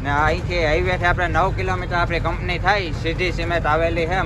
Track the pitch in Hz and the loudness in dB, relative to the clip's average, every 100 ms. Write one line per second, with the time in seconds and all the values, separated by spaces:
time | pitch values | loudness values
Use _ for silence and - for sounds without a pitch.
0 | 139 143 156 165 - 175 160 156 180 180 | 0 0 2 0 -2 0 2 2 2 2
1 | 175 175 175 160 185 - 185 185 180 175 | 2 2 2 2 2 0 -2 -2 -2 0
2 | 170 170 165 170 156 175 175 208 175 147 | 0 0 -2 -2 -2 -2 2 0 0 -4
3 | 160 160 147 - - 170 151 156 165 170 | -4 -2 -2 -2 -2 -2 2 2 2 0
4 | 165 185 | 0 0